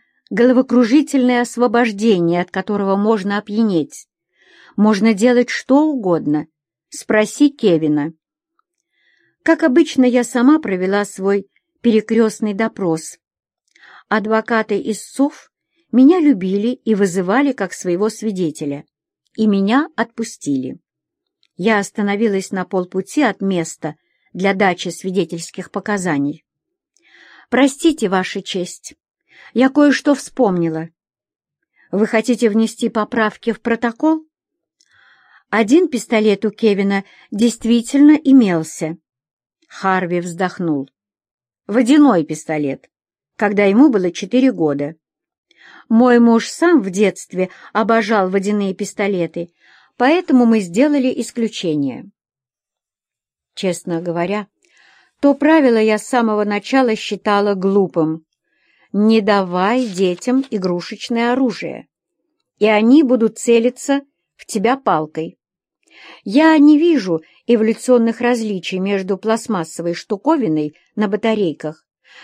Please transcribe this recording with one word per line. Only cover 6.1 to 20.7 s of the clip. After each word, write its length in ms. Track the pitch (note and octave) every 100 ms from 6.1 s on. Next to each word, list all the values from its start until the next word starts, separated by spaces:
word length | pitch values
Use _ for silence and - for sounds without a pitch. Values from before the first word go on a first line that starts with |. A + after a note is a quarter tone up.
| E3 D#3 D3+ D#3+ _ _ _ _ -
Спроси 540 | - A3 G#3 - D4
Кевина. 600 | - G#3+ D#3+ D#3 D3+ D3+ - _ _ _ _ _ _ _ _ _ _ _ _
Как 220 | - D#4+
обычно, 400 | D#4+ B3+ D4+ C4+
я 180 | B3+ B3
сама 380 | A#3 B3 B3 D#4
провела 440 | A3 F#3 F#3 G3+
свой 460 | G3+ - F#3+ G3+ G3 _ _ _
перекрёстный 760 | A#3+ G#3+ G#3+ A3+ A3 G#3+ G#3
допрос. 640 | G3 A3+ A3+ F#3 D#3+ - - _ _ _ _ _ _ - - -
Адвокаты 720 | G#3+ G#3+ A3 A3 A3+ A3 G3+ -
истцов 600 | G#3 - - C#4+ - _ _ _ _ _
меня 300 | A#3+ C4+ F4+
любили 480 | D4 G3+ F#3 G3+ A3+
и 260 | B3 A3+
вызывали 560 | G3+ G3 F#3 F3+ A#3 C#4+
как 220 | B3+ F#3+
своего 380 | - F3+ F3 G#3+
свидетеля, 760 | G#3+ G#3+ F#3 E3 D3 D3 C#3+ - _ _ _ _ -
и 120 | G#3+
меня 400 | G3 G3 B3+ E4 -
отпустили. 840 | A3+ - A3+ - D3 C3+ C3